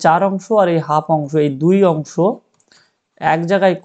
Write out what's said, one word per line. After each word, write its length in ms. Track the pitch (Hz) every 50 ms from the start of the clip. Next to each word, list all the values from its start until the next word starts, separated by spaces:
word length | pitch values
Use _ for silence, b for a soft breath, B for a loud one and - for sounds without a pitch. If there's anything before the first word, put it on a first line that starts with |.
| -
চার 160 | 165 160 175 190 196
অংশ 160 | 196 190 190 - 226 214
আর 60 | 196 175 170
এই 60 | 165 151 139
হাফ 180 | 151 151 151 - 160
অংশ, 160 | 156 147 139 151 156 147
এই 40 | 147 139 131 156
দুই 140 | 165 185 196 196 180 160
অংশ 200 | 156 151 - - - 165 196 - - _ _ _ _ b b b b b b b b b _ _ _
এক 180 | - 156 151 165 170 170
জায়গায় 280 | 196 196 190 190 175 185 -